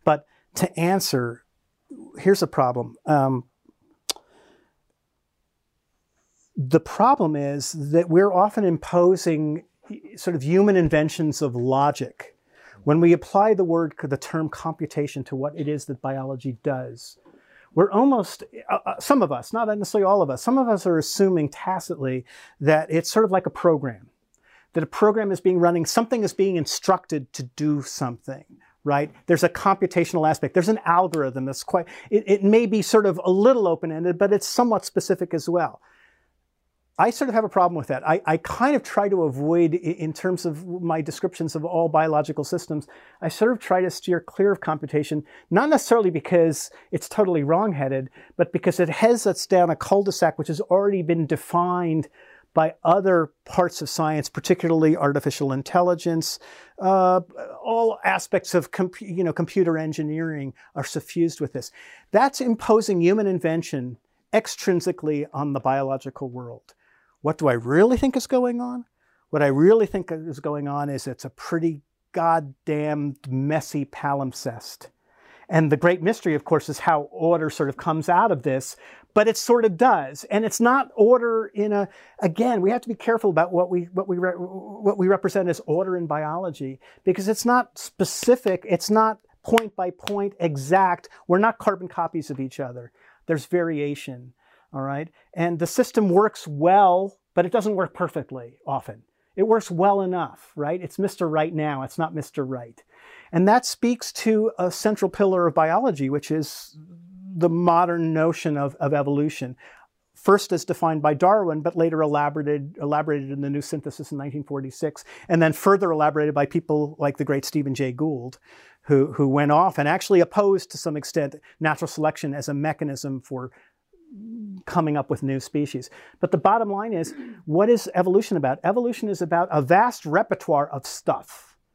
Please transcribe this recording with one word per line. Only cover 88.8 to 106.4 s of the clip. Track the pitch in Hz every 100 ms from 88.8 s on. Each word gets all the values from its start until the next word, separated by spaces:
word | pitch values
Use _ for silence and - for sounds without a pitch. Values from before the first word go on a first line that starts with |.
| -
not | 214 220 214 _ _
point | - 220 220 -
by | 180
point | 180 - 202 202 196
exact. | 175 143 135 185 185 175 - - -
We're | 180
not | 226 220
carbon | - 190 180
copies | - 165 165 147
of | 139
each | 135 -
other. | 131 123 120 _ _ _ -
There's | 156 -
variation, | 175 165 151 147 143 - 123 123 _ _ _ _
all | 135
right? | 135 143 165 _ _
And | 170 170 165
the | -
system | - 240 - 202
works | 180 214 - 165
well, | 143 165 196 196 180 196 _ _
but | -
it | 175
doesn't | 202 208 196
work | 175
perfectly | - 175 160 131 131 120 123 -
often. | 135 - 110 _ _ _ -
It | 220
works | 220 -
well | 170 196 202
enough, | 190 180 151 - - -
right? | 147 185
It's | - -
Mister | 190 - 170
Right | 156 156
now, | 156 151 139
it's | 131 -
not | 160
Mister | 156 135 - 131
Right. | 131 120 - _ _ - - -
And | 165 190
that | 240 -
speaks | - 240 240 -
to | - 226 214 220 -
a | 180
central | - 214 208 190
pillar | - 196 185 170
of |
biology, | 156 160 180 254 147 135
which | 143 -
is | 160